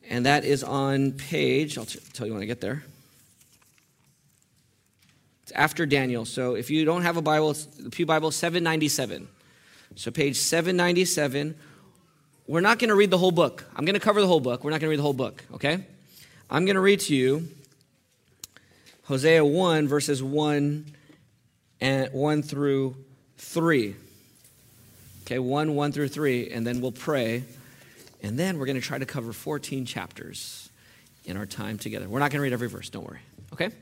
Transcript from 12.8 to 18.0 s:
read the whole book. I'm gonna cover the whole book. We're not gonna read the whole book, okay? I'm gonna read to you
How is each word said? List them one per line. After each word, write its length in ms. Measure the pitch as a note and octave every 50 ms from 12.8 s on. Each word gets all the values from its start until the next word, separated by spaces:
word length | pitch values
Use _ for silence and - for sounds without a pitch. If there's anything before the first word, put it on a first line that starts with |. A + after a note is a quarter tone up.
| A#3+ A3+ G#3+
read 160 | G3 G#3 G3
the 80 | F#3 F3
whole 120 | F3+ F#3
book. 340 | E3+ E3 E3 B2+ - - - - -
I'm 100 | - C#3+
gonna 140 | E3+ G3 G3+
cover 220 | - A3 G#3 G#3
the 60 | G3+ F#3
whole 120 | F3+ D#3+
book. 240 | B2+ B2+ A#2+ B2 -
We're 80 | D3
not 80 | D#3 D3+
gonna 100 | D3+ D#3
read 100 | D#3 C#3+
the 40 | C#3+
whole 100 | D3 C#3
book, 300 | B2+ C3+ G#2+ - - - - B2
okay? 320 | - - C#3 D#3+ F#3+ F#3+ - - - _ _ - - - - - - - _
I'm 160 | C3 C#3+ F3
gonna 160 | F#3+ G3+ F#3+
read 180 | F#3 G3 G3+ G3
to 140 | - - D3+
you 320 | C3+ B2+ C3 C#3 D#3 E3 E3 - - - _ _ _ _ _ _ _